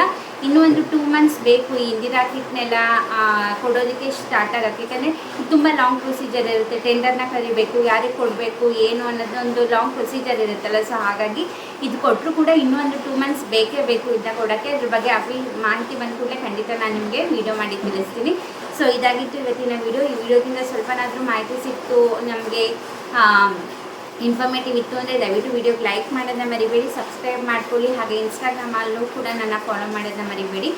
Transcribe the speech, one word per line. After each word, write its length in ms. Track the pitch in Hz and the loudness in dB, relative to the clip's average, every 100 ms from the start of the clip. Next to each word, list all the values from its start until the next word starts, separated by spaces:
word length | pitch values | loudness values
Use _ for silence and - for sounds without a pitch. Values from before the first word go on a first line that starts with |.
| 381 - - - | 0 0 -10 -4
ಇನ್ನೂ 200 | 277 302 | 4 8
ಒಂದು 280 | 320 302 - | 8 6 2
ಟೂ 60 | 302 | 2
ಮಂತ್ಸ್ 420 | 294 302 302 - | 4 6 4 4
ಬೇಕು 360 | 240 247 247 | 4 4 4
ಈ 160 | 254 233 | -2 0
ಇಂದಿರಾ 320 | 220 240 254 | -2 0 2
ಕಿಟ್ನೆಲ್ಲ, 500 | 254 269 247 254 233 233 233 233 226 | 2 -2 -6 -4 0 2 4 2 2
ಆ, 420 | 220 214 214 208 | 2 2 2 0
ಕೊಡೋದಕ್ಕೆ 580 | 208 247 240 247 254 269 | 0 0 2 0 -2 -4
ಸ್ಟಾರ್ಟ್ 440 | - - 233 214 | -6 -2 0 0
ಆಗೋಕ್ಕೆ. 280 | 240 220 214 | 0 -2 -2
ಯಾಕಂದರೆ 260 | 233 254 294 | -6 -2 -2
ಇದು 400 | 320 - - 247 | -2 -8 -8 2
ತುಂಬ 180 | 302 311 | 6 6
ಲಾಂಗ್ 260 | 294 254 262 | 4 2 2
ಪ್ರೊಸೀಜರ್ 460 | 262 254 262 240 226 | -2 -6 -4 -2 0
ಇರುತ್ತೆ, 320 | 220 220 233 | 0 0 -2
ಟೆಂಡರ್ನ 420 | 240 240 247 247 254 | 0 2 2 0 -2
ಕರಿಬೇಕು, 520 | 247 233 220 214 240 | -2 0 0 2 2
ಯಾರಿಗೆ 300 | 233 226 247 | 4 2 0
ಕೊಡಬೇಕು 580 | 262 240 208 233 - 240 | 0 -2 -2 -4 0 2
ಏನು 340 | 226 220 240 | 4 2 2
ಅನ್ನೋದು 340 | 240 233 208 247 | -2 -4 -4 -4
ಒಂದು 320 | 240 240 233 | -2 2 4
ಲಾಂಗ್ 220 | 226 254 | 4 2
ಪ್ರೊಸೀಜರ್ 460 | 262 - 262 254 233 | -2 -4 -4 -2 0
ಇರುತ್ತಲ್ಲ. 360 | 214 196 208 | 0 -2 0
So 180 | 214 220 | 0 0
ಹಾಗಾಗಿ 520 | 226 202 202 214 233 349 - - - | 0 0 0 -2 -2 -6 -8 -12 -6
ಇದು 180 | 269 254 | -6 0
ಕೊಟ್ಟರು 300 | 269 226 330 | 2 2 2
ಕೂಡ 160 | 320 311 | 2 4
ಇನ್ನೂ 320 | 320 262 269 | 6 4 2
ಒಂದು 180 | 285 277 | 0 -2
ಟೂ 180 | 269 | -4
ಮಂತ್ಸ್ 300 | 269 277 294 | -2 -2 -4
ಬೇಕೇ 400 | 202 220 220 285 | 0 2 2 0
ಬೇಕು 240 | 240 226 247 | 0 0 0
ಇದನ್ನ 280 | 220 220 220 | -2 -2 -2
ಕೊಡೋಕ್ಕೆ. 320 | 214 214 285 | 0 0 0
ಅದ್ರ 180 | 285 240 | -2 0
ಬಗ್ಗೆ 220 | 220 233 | 0 2
ಅಫಿ-, 520 | 220 233 254 254 208 | 0 0 -6 -6 -2
ಮಾಹಿತಿ 340 | 220 226 233 | -2 -2 -4
ಬಂದ 180 | 254 233 233 | -6 -6 -6
ಕೂಡಲೇ 160 | 247 | -6
ಖಂಡಿತ 340 | 254 214 202 214 | -4 -6 -6 -4
ನಾನು 240 | 233 220 | -4 -2
ನಿಮಗೆ 320 | 214 214 247 | -2 -2 -2
ವಿಡಿಯೋ 300 | 339 226 214 | 0 0 -2
ಮಾಡಿ 200 | 214 208 | -4 -4
ತಿಳಿಸ್ತೀನಿ. 600 | 196 196 190 190 233 269 359 - - - - | -4 -4 -4 -4 -2 -2 -2 -4 -12 -12 2
So 200 | 269 247 | 2 4
ಇದಾಗಿತ್ತು 380 | 247 247 262 285 | 2 0 -4 -4
ಇವತ್ತಿನ 440 | 247 240 247 233 | -4 -2 -2 -2
ವಿಡಿಯೋ. 200 | 226 254 | -2 0
ಈ 100 | 285 | 0
ವಿಡಿಯೋದಿಂದ 440 | 226 233 240 254 254 | 0 4 4 4 -2
ಸ್ವಲ್ಪನಾದ್ರೂ 640 | 254 226 226 247 247 269 | -4 -4 -4 -2 -2 -4
ಮಾಹಿತಿ 400 | 254 220 220 254 | -2 -2 -2 -6
ಸಿಕ್ತು, 640 | 269 240 - 240 240 226 240 | -6 -8 2 4 4 2 -2
ನಮಗೆ, 680 | 226 220 226 226 - - - - | -4 -4 0 0 -2 -10 -12 -4
ಆ, 360 | 247 214 202 202 175 175 - - - - - | 4 6 6 4 2 -8 -12 -14 -14 -14 -4
ಇನ್ಫಾರ್ಮೇಟಿವ್ 560 | 240 233 254 254 254 240 | -2 0 0 -2 -2 -2
ಇತ್ತು 200 | - 254 | -2 -6
ಅಂದರೆ 240 | 254 247 | -2 0
ದಯವಿಟ್ಟು 300 | 202 208 254 | 2 0 0
ವಿಡಿಯೋಗೆ 320 | 240 233 233 | 0 0 2
ಲೈಕ್ 300 | 214 202 - | 0 -2 -4
ಮಾಡೋದನ್ನ 400 | 262 247 240 240 | -4 -4 -4 -2
ಮರಿಬೇಡಿ, 340 | 233 220 240 254 | 0 2 2 0
ಸಬ್ಸ್ಕ್ರೈಬ್ 580 | 269 - - 254 247 | -4 -8 -6 -6 -4
ಮಾಡ್ಕೊಳ್ಳಿ, 500 | 240 233 - 240 247 | -2 -2 0 0 0
ಹಾಗೆ 260 | 254 220 214 | 0 -2 -2
Instagram-ಅಲ್ಲೂ 840 | 220 - 254 247 240 226 220 226 | -2 -2 -4 -4 -4 -4 -2 -2
ಕೂಡ 180 | 240 262 | -4 -4
ನನ್ನ 300 | 247 226 220 214 226 | -6 -4 -4 -4 -4
ಫಾಲೋ 260 | 202 208 | -4 -4
ಮಾಡೋದನ್ನ 340 | 214 208 208 202 | -6 -6 -6 -6
ಮರಿಬೇಡಿ. 460 | 196 190 190 294 | -6 -6 -4 -4